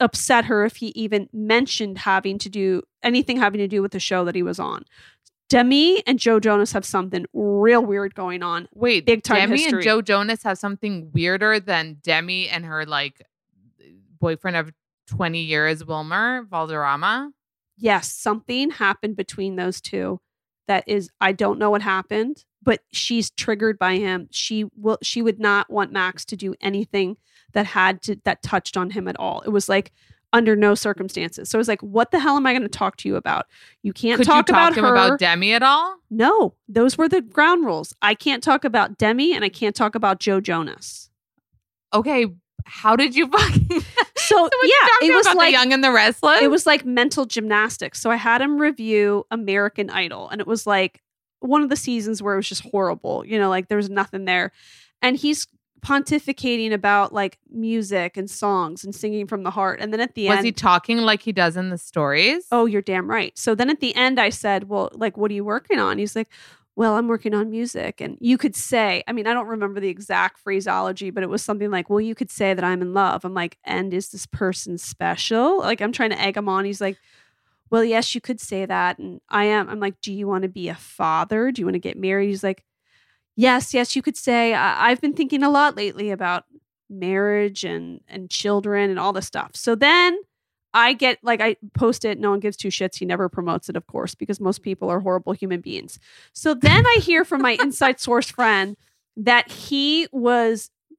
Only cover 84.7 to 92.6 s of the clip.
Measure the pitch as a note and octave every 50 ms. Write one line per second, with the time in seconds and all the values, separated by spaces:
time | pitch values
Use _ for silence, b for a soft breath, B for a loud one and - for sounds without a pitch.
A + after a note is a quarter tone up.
84.7 | D#2+ C#2 - A#3+ B3+ B3 - C#4+ C#4+ - D#4+ C4 D4+ C4+ C#4 C#4+ C#4+ C#4 D4 D4
85.7 | - G3+ G#3 G3+ - - G#3 G#3 G3 F#3 F#3+ F3 F3+ F3 - _ _ _ _ _
86.7 | _ _ _ - G3 F#3+ F3+ F3+ F#3+ G3 G3+ G#3 G#3 G#3 G#3 G3+ G3 - F#3+ F3
87.7 | E3+ E3 E3+ F3 F3 - _ _ - F#3+ F#3 F#3 - - - G#3 G#3 G3+ G3 G#3
88.7 | G3+ G3+ G3+ G3 F#3+ F3 E3 G3 G3 F#3+ - - - - - - - - - A#3+
89.7 | A#3 G#3 C4+ D4 E4 F4 F4 F4+ E4+ G4+ G4 _ _ _ _ _ _ _ _ _
90.7 | - A#3 A#3 B3 C#4 A3+ C#4 B3+ B3 - - A#3+ A#3 G#3+ G#3+ A3 G#3 - - G3+
91.7 | - - C4 A3+ A#3+ - - G#3+ G#3 - G#3 G3+ G3 G3+ G3 G#3 G3 -